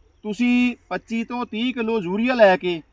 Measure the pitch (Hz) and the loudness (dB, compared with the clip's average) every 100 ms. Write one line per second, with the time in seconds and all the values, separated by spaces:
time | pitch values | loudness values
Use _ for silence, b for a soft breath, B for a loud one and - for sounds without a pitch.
0 | _ _ 214 202 240 247 247 240 - 185 | _ _ -8 -2 2 2 2 -2 -8 -10
1 | - 226 226 247 240 214 247 247 220 226 | -6 -8 -6 -8 -8 -6 -4 -4 -2 -2
2 | 175 196 240 247 208 185 180 170 - | -2 -2 0 6 6 6 0 -6 -8